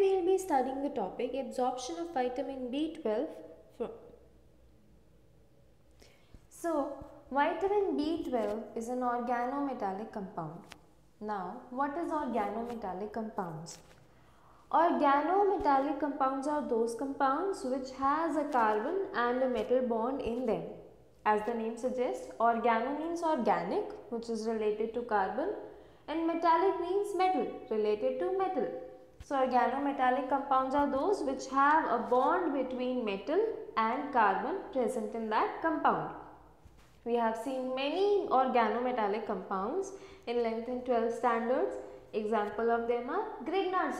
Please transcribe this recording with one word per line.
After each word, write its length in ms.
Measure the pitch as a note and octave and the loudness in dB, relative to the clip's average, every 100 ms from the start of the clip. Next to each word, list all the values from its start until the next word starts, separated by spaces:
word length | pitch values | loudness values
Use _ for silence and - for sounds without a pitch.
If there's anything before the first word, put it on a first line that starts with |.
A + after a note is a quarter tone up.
we 80 | F#4+ F#4+ | 6 4
will 100 | F4 | 4
be 120 | F#4+ | 2
studying 440 | - C#4 B3+ C#4 | 4 2 2 -2
the 80 | C#4 A#3+ | -2 -2
topic 360 | F#3 - B3+ C4+ | -4 -2 -4 -4
absorption 580 | A#3 - B3 B3+ - E4+ | -4 0 0 -2 -6 -6
of 100 | E4+ | -4
vitamin 580 | C4 B3 C#4+ C4+ C4+ B3 | -2 -2 -2 -6 -6 -6
B 240 | C#4 D#4 - | -4 -4 -4
twelve 260 | A3 G#3+ D#4 - - - - - | -2 -2 -2 -8 -16 -20 -18 -10
fro-, 140 | A3+ - - - - - - - - - - - - - - - - - - - - - - - - - - | -8 -10 -18 -20 -20 -20 -20 -20 -20 -20 -20 -20 -20 -20 -20 -20 -20 -20 -20 -20 -20 -20 -20 -20 -20 -20 -20
So, 460 | - E4+ D4+ C#4 - - - - | -6 -2 0 -2 -6 -14 -18 -4
vitamin 680 | C4 D#4 - G4 G#4 F#4 C#4 | 0 2 2 2 2 2 0
B 260 | D4+ E4 C4+ | 0 -2 -2
twelve 340 | A#3+ G#3 G#3+ A#3 | -2 -2 -4 -6
is 140 | A#3+ A3+ | -8 -6
an 140 | B3+ | -2
organometallic 1120 | B3 A#3+ A#3+ A#3+ B3 C#4 C#4 B3 G3 F#3+ A3+ | 0 0 -2 -2 -2 -2 -4 -2 -4 -4 -8
compound. 640 | G#3+ F#3 - D#3+ F3 - - - - - - | -8 -8 -8 -8 -10 -16 -20 -20 -20 -20 -12
Now, 380 | G#3+ G#3 F3+ B3 - | -6 -4 -6 -10 -8
what 260 | B3 C#4+ E4+ | -2 -2 -2
is 120 | E4+ | -4
organometallic 1000 | D#4 C4 A3 G3+ G#3+ A#3 A3+ G3+ F3+ G#3 | -2 -2 -2 -2 -4 -6 -6 -6 -6 -6
compounds? 680 | A3+ A3 G#3+ F3 D#3 E3+ - - - - - - - - - - | -6 -6 -6 -6 -8 -12 -16 -20 -20 -20 -20 -20 -20 -20 -20 0
Organometallic 1300 | C#4+ E4 B3+ C#4+ C#4+ D#4 G4 G4+ F#4+ D4 C4+ C#4+ C#4+ | 4 4 4 4 4 4 4 4 2 2 2 2 -2
compounds 480 | D4 C#4 C4+ C#4 C#4 | -2 0 0 0 -2
are 160 | D4 A#3 | -2 0
those 260 | A3+ A#3 | 0 0
compounds 720 | - C#4 C4+ C4+ C#4+ G4 F#4 | -2 -6 0 0 2 -2 -4
which 280 | C4 C4 - - | -4 -4 -4 -2
has 380 | C4+ D4+ E4 D4+ | 0 2 0 0
a 80 | |
carbon 640 | C#4+ B3+ G#3+ G#3+ B3+ G4 - A#3 | 0 2 4 2 0 -2 -2 0
and 260 | A#3+ B3+ | 0 2
a 60 | C4 | 2
metal 320 | A3+ G3+ B3+ | 0 2 2
bond 380 | A#3 A3+ A#3+ C#4 | 4 0 0 -2
in 260 | A3+ B3 A#3+ | -2 -2 0
them. 180 | E3+ E3 - - - - - G#3+ | 0 -2 -12 -18 -20 -20 -4 2
As 160 | G#3 A3 | 2 2
the 80 | |
name 240 | A3+ A3+ A#3 | -2 -4 -4
suggests, 500 | B3+ B3 C4 - - - | -2 0 -2 -2 -8 2
organo 600 | A#3 A3+ A#3 A3+ B3+ D4 | 2 4 2 2 0 -2
means 240 | D#4+ E4+ | -4 -2
organic, 680 | E4 D#4 G#3 E3+ F3 F4 - - - | 0 2 2 2 0 -2 -2 -8 -8
which 200 | A#3 A#3 | -6 -4
is 160 | A3+ A3 | -4 -2
related 480 | A3+ G#3+ G#3 A3+ | 0 0 0 -2
to 100 | B3 | -4
carbon, 480 | A#3 G#3 F#3+ G#3+ F4+ - - - - - - | 0 0 2 0 -2 -4 -10 -16 -20 -16 -6
and 180 | D#4+ E4 | -2 0
metallic 540 | E4 F4 E4 F#4+ F4 | 2 4 6 4 2
means 340 | F4 G4 G4+ F4 | 0 0 0 2
metal, 320 | F#4 C#4+ G#3 - - | 2 2 0 -6 -4
related 500 | A3 G#3 G#3+ C4 - | 0 0 2 0 0
to 180 | F#4 F#4+ | 0 0
metal. 300 | F#4+ C4+ F#3+ - - - - - | 0 0 -2 -4 -10 -16 -20 -18
So 120 | - C#4 | -4 0
organometallic 920 | B3+ B3 A#3 C#4 C#4+ C4+ B3+ C4 C#4+ | 4 4 4 2 0 2 4 4 2
compounds 460 | C4+ - C4 C4 C#4+ | 0 2 2 4 2
are 140 | C#4+ | 2
those 320 | C4 E4+ G4+ | 2 2 2
which 260 | C#4 C4 - | 0 -4 0
have 380 | C4+ C#4+ D#4 C4+ | 4 6 6 4
a 140 | A#3 G#3 | 0 4
bond 440 | B3 C4+ F4+ E4 | 4 4 4 2
between 520 | C4+ B3+ B3 B3+ B3+ G#3+ | 0 0 -2 -2 0 -2
metal 340 | G3 - E4+ A4+ - - - | -2 0 2 2 -2 -4 0
and 340 | A3+ C4+ C#4+ | 0 0 0
carbon 460 | B3 G3+ F#3 A#3+ F#4+ - | 4 4 4 0 -4 -4
present 420 | C4+ A3 A3+ G#3+ A#3 | -2 0 -2 -4 -4
in 140 | A3 | -2
that 320 | A3 F#4 - | 0 0 0
compound. 520 | E4 D#4 C4 E3+ D#3 - - - - - - - - - A#3 | 0 2 2 2 -2 -8 -14 -20 -20 -20 -20 -20 -20 -12 -2
We 100 | A#3 | 0
have 220 | A3+ A3+ | 0 -2
seen 360 | C#4+ C4 B3+ | -4 -4 -4
many 540 | C4 C#4+ E4+ G4+ G4+ D#4+ | -2 -2 2 4 2 4
organometallic 1000 | B3+ B3+ A#3 A3 A3+ B3+ B3 G#3 A3 A3 | 4 4 4 4 2 0 0 0 -2 -4
compounds 640 | F#3+ - G3 G3+ F#4 F#4+ - - - - | -6 -4 -4 -2 -2 -4 -10 -18 -14 -4
in 100 | A#3+ | -2
eleventh 280 | A3+ A3+ A#3+ | -2 -2 -4
and 180 | B3 C4 | -4 0
twelfth 300 | A#3 A3+ A#3 | 2 2 0
standards. 560 | B3 A3+ A3+ C#4 G4+ - - - - | 2 2 2 2 0 -2 -10 -16 -8
Example 580 | G#3+ G#3+ A3 G#3 A3 A#3 | -4 0 0 0 0 2
of 160 | A#3 A#3 | 2 2
them 220 | A#3+ B3 | -2 -2
are 160 | F4 - - | -4 -4 -6
Grignard's 540 | B3+ F#4 F#4 F#4 D4 | -2 0 2 0 0